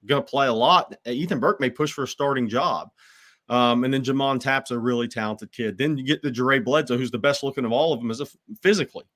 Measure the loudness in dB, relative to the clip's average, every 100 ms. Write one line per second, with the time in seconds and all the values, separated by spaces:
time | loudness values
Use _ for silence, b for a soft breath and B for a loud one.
0 | 0 -2 0 0 2 4 6 4 2 -10
1 | -6 -4 -2 0 0 2 -2 0 -4 -2
2 | -8 -2 0 0 0 0 0 -2 -6 b
3 | b b b b _ 2 4 4 2 0
4 | 0 0 0 0 0 -2 -2 -4 0 0
5 | -2 -4 -4 -6 -12 -6 -6 -2 -2 -2
6 | -2 -2 -2 -2 2 2 2 0 2 -2
7 | -2 0 0 0 -2 -4 -2 0 2 0
8 | -4 -6 -8 _ _ -2 2 2 0 -8
9 | -18